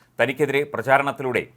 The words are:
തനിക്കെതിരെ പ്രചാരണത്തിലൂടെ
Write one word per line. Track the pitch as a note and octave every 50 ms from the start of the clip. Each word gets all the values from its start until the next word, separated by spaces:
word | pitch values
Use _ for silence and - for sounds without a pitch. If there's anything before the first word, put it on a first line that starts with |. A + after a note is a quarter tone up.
| _ _ _ -
തനിക്കെതിരെ | A#2 C3 B2+ D3+ D3+ C#3 C#3 C#3 D3 C#3+ -
പ്രചാരണത്തിലൂടെ | A2+ A2 C3 C3+ C#3 C#3 C#3 B2+ - B2+ B2+ A#2 F#2+ - - _